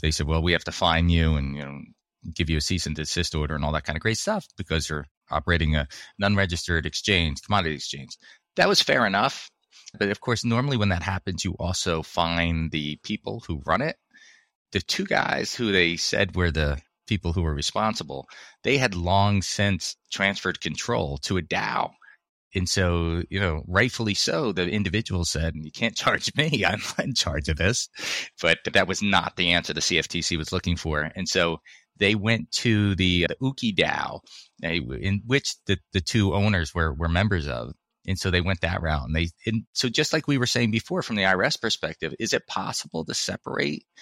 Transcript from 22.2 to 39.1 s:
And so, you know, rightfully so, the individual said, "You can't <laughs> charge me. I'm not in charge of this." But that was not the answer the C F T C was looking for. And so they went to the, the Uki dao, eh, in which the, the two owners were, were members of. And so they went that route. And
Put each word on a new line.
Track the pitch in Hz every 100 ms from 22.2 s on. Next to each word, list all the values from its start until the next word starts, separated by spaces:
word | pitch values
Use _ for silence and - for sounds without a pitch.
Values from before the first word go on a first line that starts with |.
| _ _ _ 98
And | 90
so, | - 90 85 82 85 -
you | 98
know, | 95 78 -
rightfully | 95 123 - 110
so, | 98 - 160 127
the | 90 90
individual | 104 92 101 - 92
said, | 82 78 82 78
"You | 76
can't | - 113 -
<laughs> |
charge | - 160 - -
me. | 156 123
I'm | 90 101 - -
not | -
in |
charge | 120 - 76 73
of | 76
this." | 95 117 - - - - - -
But | - 113 -
that | 98 92
was | 95
not | 104 95 -
the | - 87
answer | 87 -
the | 78
C | - 85
F | -
T | 87
C | - 85
was | 76
looking | 90 - 87
for. | 80 76 76 95
And | 90
so | 92 85 80 - - _ -
they | 101
went | 107 107 113 -
to | - 120 107 101
the, | 92 92 87 82
the | -
Uki | 131 135 117
dao, | 92 76 73 71 - - - - -
eh, | 82 85 60 67
in | 95 101 117
which | 135 - - -
the, | 95 _
the | 98
two | - 117 98
owners | 92 104 95 78
were, | 87 80
were | 67 85
members | 85 104 92 71
of. | 60 60 - _ _ -
And | 95
so | 95
they | 90
went | 87 92
that | 82 87
route. | 80 76
And | 62